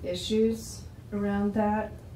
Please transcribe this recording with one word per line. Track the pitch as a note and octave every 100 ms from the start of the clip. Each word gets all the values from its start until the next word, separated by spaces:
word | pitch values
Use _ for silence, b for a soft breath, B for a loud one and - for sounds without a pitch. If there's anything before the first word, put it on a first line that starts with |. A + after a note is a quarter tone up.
issues | F3 F3+ - A3 A3+ A3+ - - - - -
around | G#3 G3+ G3+ G3+
that. | G#3+ G#3+ G#3+ - - -